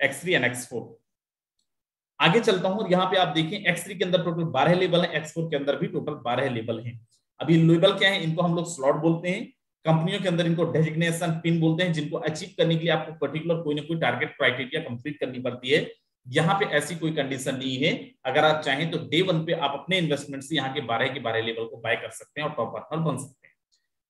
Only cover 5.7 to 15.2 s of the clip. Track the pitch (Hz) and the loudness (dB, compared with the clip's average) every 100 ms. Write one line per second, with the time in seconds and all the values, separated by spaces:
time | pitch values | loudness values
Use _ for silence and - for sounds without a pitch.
5.7 | 135 - 156 123 - 120 123 135 120 110 | -2 -2 -4 -6 -6 -2 0 0 -2 -4
6.7 | 113 120 - - _ _ - 143 165 165 | -6 -8 -12 -18 _ _ -4 4 6 8
7.7 | 170 190 196 196 196 165 160 170 165 165 | 8 6 6 2 2 0 0 2 0 -2
8.7 | - 131 156 160 165 175 196 262 _ _ | -2 -2 2 2 2 0 -2 -6 _ _
9.7 | _ 160 160 170 202 190 170 170 165 165 | _ 2 2 2 0 0 2 2 2 2
10.7 | 151 156 160 170 160 175 160 170 170 160 | 2 2 2 0 0 -2 -2 0 2 2
11.7 | 160 180 160 147 160 160 156 196 - 165 | 2 0 0 -2 -4 -4 -6 -6 0 2
12.7 | 160 165 156 - - - 160 160 165 156 | 2 2 0 -2 -6 -4 -2 -2 -2 -2
13.7 | 147 147 165 131 120 151 - 131 123 127 | -4 -4 -2 0 0 -4 0 0 0 -4
14.7 | 156 127 117 151 147 | -6 -6 -8 -8 -6